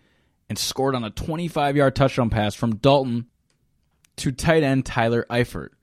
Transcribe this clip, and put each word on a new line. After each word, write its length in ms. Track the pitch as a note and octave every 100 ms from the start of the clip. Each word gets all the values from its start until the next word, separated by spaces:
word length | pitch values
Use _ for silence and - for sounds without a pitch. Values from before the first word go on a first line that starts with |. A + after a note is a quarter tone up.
| _ _ _ _ -
and 80 | A2
scored 380 | - - C3+
on 100 | B2+
a 60 | G#2+
twenty-five-yard 840 | - - D#3+ E3+ D#3+ C#3+ C#3+ C3+
touchdown 360 | C3 C3+ - A#2
pass 240 | A2 G#2
from 220 | - A#2 G#2
Dalton 500 | C#3 C#3 C3 A#2+ A#2+ _ _ _ _ _ _ _ _ -
to 160 | -
tight 300 | B2 E3 D#3+
end 240 | C#3 C3+ -
Tyler 400 | B2 A#2 A#2 -
Eifert, 440 | A#2+ A#2+ E2+ B1 _